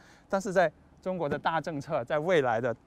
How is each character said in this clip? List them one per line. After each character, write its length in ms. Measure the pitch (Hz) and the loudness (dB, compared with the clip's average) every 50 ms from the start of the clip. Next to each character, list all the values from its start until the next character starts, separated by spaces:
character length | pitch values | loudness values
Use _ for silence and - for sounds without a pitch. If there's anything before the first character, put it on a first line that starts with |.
| - - - - _ _ | -12 -20 -20 -20 _ _
但 120 | 202 196 | -4 -4
是 120 | 190 208 | -4 0
在 180 | 170 185 175 156 - _ - - - - | 2 2 2 2 0 _ -18 -20 -20 -10
中 160 | - 185 185 | -8 -6 -4
国 120 | 175 160 143 | -4 -4 -4
的 100 | 151 139 | -4 -2
大 220 | - 180 165 160 | -2 -2 -2 -2
政 200 | 147 180 160 139 | -2 -4 -6 -8
策， 240 | 131 - 165 135 120 | -6 -4 -4 -4 -2
在 140 | - 160 151 | -2 -2 -2
未 240 | 151 185 185 156 | 2 4 4 4
来 180 | 131 123 110 113 | 4 4 2 0
的 140 | 123 120 113 - _ | 0 -2 -4 -4 _